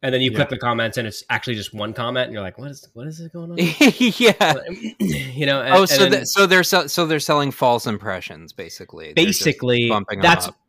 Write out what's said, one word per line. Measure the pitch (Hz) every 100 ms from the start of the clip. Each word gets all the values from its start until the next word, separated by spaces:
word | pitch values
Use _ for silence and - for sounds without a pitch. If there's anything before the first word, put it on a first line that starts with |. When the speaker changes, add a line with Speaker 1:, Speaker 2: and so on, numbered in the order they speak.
Speaker 1:
And | 135
then | 127
you | 131
Speaker 2:
Yeah. | 110
Speaker 1:
click | -
the | 127
comments, | 120 117 113 104
and | 110
it's | - -
actually | 117 - 113
just | 98
one | 110 107
comment, | 110 120 127 123
and |
you're | 113
like, | 95 92
"What | 135
is, | 139 -
what | - 139
is | 160 165
going | 170 170
on?" | 170
Speaker 3:
<laughs> | 175 151 285 - 247 -
Yeah. | 240 196 185 143 - 190 226 -
Speaker 1:
<clears throat> |
You | 202 147 131 131 143
know, | 139
and, | 123 180
Speaker 3:
Oh, |
Speaker 1:
and | 190
Speaker 3:
so | 143
Speaker 1:
then | 185
Speaker 3:
th-, | 190 -
so | 196 196
they're | 185
se-, | 175 190 143
so | - 165
they're | 156
selling | - 147 143
false | 127 131 120 123
impressions, | 104 104 92 - 78 80
basically. | - 85 - 90 80 80
They're | 78 180
just | 202
Speaker 1:
Basically, | - - - 120 117
Speaker 3:
bumping | 110 101 104
'em |
Speaker 1:
that's, | 170 170 -
Speaker 3:
up. | -